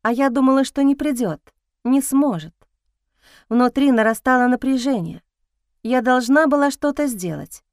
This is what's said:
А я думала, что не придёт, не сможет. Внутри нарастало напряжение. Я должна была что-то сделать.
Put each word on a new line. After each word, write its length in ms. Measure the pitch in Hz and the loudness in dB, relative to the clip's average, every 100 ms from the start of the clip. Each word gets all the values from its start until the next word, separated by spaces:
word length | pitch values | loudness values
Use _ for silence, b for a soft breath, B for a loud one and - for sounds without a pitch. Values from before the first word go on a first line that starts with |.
А 100 | 226 | -2
я 180 | 240 277 | 0 0
думала, 340 | 240 262 269 | 2 2 2
что 180 | 269 - | 0 0
не 140 | 277 | 0
придёт, 440 | 277 294 247 214 156 _ _ _ _ | 0 -2 -2 -4 -6 _ _ _ _
не 180 | 240 269 | -2 0
сможет. 540 | 262 269 285 175 156 _ _ _ _ _ _ _ b b b | 2 0 0 -2 -10 _ _ _ _ _ _ _ b b b
Внутри 420 | 233 247 269 285 | 0 0 2 2
нарастало 560 | 226 214 226 262 254 247 | 4 2 0 0 2 2
напряжение. 760 | 247 262 262 254 240 165 - _ _ _ _ _ _ | 0 -2 -2 -2 -4 -6 -12 _ _ _ _ _ _
Я 180 | 226 254 | -4 -2
должна 460 | 233 254 240 285 311 | 2 0 2 2 2
была 240 | 285 285 | 2 0
что-то 340 | - 294 277 | -2 -4 -2
сделать. 580 | 294 220 175 151 151 - _ | -6 -4 -8 -10 -14 -20 _